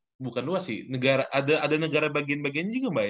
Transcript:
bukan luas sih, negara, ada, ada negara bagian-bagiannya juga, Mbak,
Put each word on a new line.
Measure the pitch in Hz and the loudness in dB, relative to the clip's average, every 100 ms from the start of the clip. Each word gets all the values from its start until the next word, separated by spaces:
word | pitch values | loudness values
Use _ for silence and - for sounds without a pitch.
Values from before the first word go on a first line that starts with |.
| _ - | _ -12
bukan | 131 123 127 | -6 -4 -2
luas | 185 180 | -2 -2
sih, | 110 - | -6 -6
negara, | 127 131 135 - | 0 4 4 2
ada, | 139 139 156 147 | 0 2 2 2
ada | 156 | 2
negara | 160 151 151 147 | 2 0 0 0
bagian-bagiannya | 143 147 147 143 185 240 | -2 -2 -2 -4 -2 -2
juga, | 262 | 0
Mbak, | 139 | 0